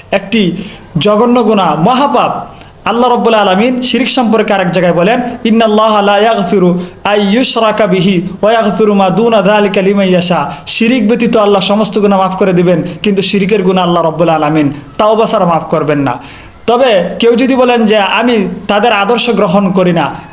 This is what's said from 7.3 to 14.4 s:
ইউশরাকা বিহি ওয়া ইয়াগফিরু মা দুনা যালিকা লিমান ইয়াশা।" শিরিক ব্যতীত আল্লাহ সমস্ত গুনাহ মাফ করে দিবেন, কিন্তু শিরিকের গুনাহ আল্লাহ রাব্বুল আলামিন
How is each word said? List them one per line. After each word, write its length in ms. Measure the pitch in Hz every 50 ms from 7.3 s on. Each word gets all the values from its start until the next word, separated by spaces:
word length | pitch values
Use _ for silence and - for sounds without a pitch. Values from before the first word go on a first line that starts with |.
| 202
ইউশরাকা 520 | 240 262 - - 233 226 214 208 - 220
বিহি 420 | 190 180 185 165 202 190 170 - - - - -
ওয়া 100 | 208 226
ইয়াগফিরু 420 | 226 214 208 175 - 220 208 202
মা 160 | 196 196 185
দুনা 320 | 175 196 233 233 233 208 180
যালিকা 380 | 190 214 208 202 196 - 208
লিমান 280 | 185 190 202 202 196 185
ইয়াশা।" 440 | 185 175 175 - 175 156 143 147 - - -
শিরিক 420 | - - - 226 233 262 262 202 208
ব্যতীত 280 | 240 240 240 226 226
আল্লাহ 260 | 220 208 202 202 190 185
সমস্ত 360 | - 202 214 220 - - 214
গুনাহ 240 | 202 202 196 190 190
মাফ 140 | 185 180
করে 160 | - 202 190 175
দিবেন, 300 | 175 175 170 175 156 - - - - -
কিন্তু 200 | 214 196 190 190
শিরিকের 400 | - - 202 196 180 220 208 185
গুনাহ 220 | 185 190 185 180
আল্লাহ 180 | 175 175 170 165
রাব্বুল 260 | 160 156 151 175 170
আলামিন 440 | 160 156